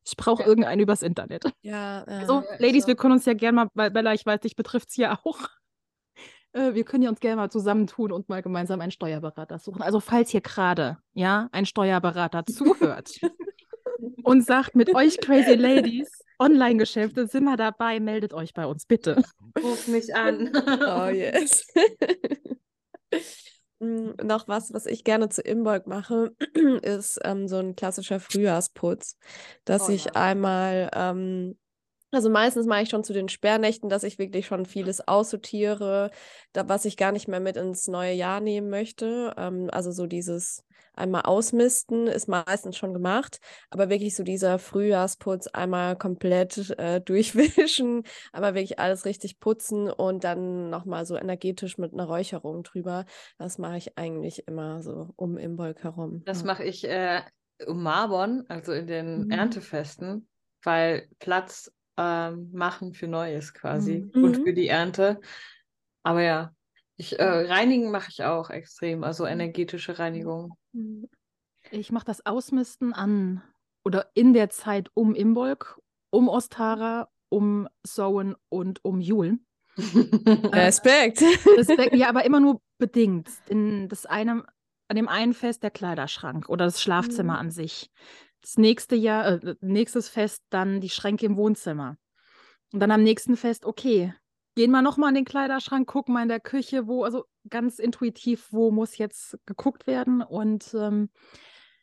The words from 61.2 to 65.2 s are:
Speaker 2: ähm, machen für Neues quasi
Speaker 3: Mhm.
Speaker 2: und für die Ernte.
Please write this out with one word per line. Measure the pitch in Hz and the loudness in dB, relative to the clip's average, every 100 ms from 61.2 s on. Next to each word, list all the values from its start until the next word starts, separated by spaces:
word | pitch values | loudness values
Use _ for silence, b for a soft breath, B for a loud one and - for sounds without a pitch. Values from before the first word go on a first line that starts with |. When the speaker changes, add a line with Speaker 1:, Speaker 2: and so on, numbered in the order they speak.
| - 185 185 - - _ _ - | -2 -2 -2 -16 -20 _ _ -6
Speaker 2:
ähm, | 175 170 165 170 175 | -4 -2 -4 -8 -12
machen | 180 175 180 185 | -4 -4 -4 -12
für | 175 170 | -10 -6
Neues | 165 165 151 151 | -6 -4 -8 -10
quasi | - - 151 - 165 196 | -12 -6 -4 -2 -4 0
Speaker 3:
Mhm. | 254 | 4
Speaker 2:
und | 254 247 | 4 4
für | 330 | 0
die | 180 175 | 0 0
Ernte. | 160 175 180 196 208 | 0 0 0 0 0